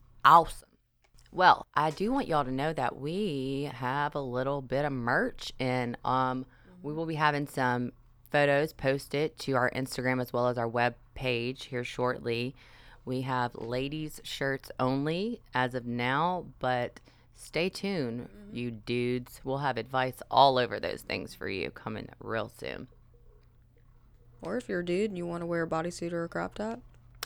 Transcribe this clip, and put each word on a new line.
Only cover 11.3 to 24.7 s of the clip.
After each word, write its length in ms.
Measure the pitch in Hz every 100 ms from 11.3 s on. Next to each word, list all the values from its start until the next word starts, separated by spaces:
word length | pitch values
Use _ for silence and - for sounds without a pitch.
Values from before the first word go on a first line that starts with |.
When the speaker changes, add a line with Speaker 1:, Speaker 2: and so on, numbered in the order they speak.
| 120 120 135
Speaker 1:
here 180 | - 123
shortly. 720 | 123 - 123 127 131 117 123 - - - - -
We 180 | - 131
have 340 | 131 127 120 -
ladies' 640 | 113 127 139 156 151 -
shirts 480 | - - 139 135 - -
only 600 | 127 135 147 170 220 240 -
as 220 | 127 127
of 100 | 127
now, 600 | 120 120 123 139 175 180 - -
but 400 | 127 127 123 - - - -
stay 340 | - - 160 185
tuned, 600 | - 196 190 123 120 -
Speaker 2:
Mm-hmm. 280 | 110 101 120
Speaker 1:
you 140 | 120
dudes. 720 | 110 - 120 123 127 123 -
We'll 160 | 135 135
have 180 | 143 120
advice 460 | 131 131 131 - -
all 260 | 123 139 127
over 220 | 117 104
those 240 | - -
things 320 | - 98 -
for 140 | - -
you 240 | 98 69
coming 360 | - 110 107 - -
real 280 | 104 110 107 -
soon. 260 | 65 - - - - - - - - - - - - - - - - -
Speaker 2:
Or 140 | 165 233
if 120 |
you're 120 | -